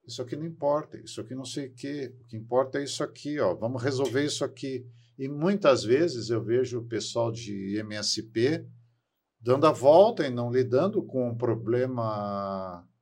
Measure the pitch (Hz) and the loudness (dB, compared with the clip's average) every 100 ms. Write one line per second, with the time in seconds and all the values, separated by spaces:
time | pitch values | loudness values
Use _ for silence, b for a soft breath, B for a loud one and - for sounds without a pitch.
0 | - - 123 147 165 160 143 147 151 - | -14 -10 -8 -6 -8 -2 0 0 -2 -16
1 | - - - 131 127 - 135 - 139 147 | -14 -14 -12 -10 -8 -8 -10 -10 -10 -8
2 | 135 - - 110 110 123 131 143 139 - | -10 -12 -14 -14 0 0 2 -2 -4 -4
3 | 151 - 143 147 104 82 110 127 127 131 | -6 -6 -8 0 0 0 -4 -2 -2 0
4 | 135 123 147 - 139 - 135 127 117 b | 0 0 -2 -2 -6 -6 -8 -8 -10 b
5 | b - 135 147 170 202 147 120 104 135 | b -10 -8 0 0 4 6 4 4 4
6 | 170 123 110 113 98 123 123 120 113 110 | 4 0 -2 -2 2 0 0 -4 -6 -6
7 | - 120 117 101 101 101 98 104 107 107 | -4 -2 -2 -4 -8 -8 -4 -6 -6 -6
8 | 104 - 107 110 127 165 - - _ _ | -4 -4 -4 0 2 0 -6 -20 _ _
9 | _ _ _ _ 117 135 - - 131 165 | _ _ _ _ 2 6 6 6 8 8
10 | 214 226 143 120 120 123 120 127 190 220 | 8 4 -2 -2 0 0 2 2 2 0
11 | - 131 120 117 123 104 95 123 131 127 | -4 -4 -2 -2 -2 -2 0 0 0 -2
12 | 110 107 101 101 98 98 95 87 87 _ | -2 -2 -4 -4 -4 -6 -8 -12 -18 _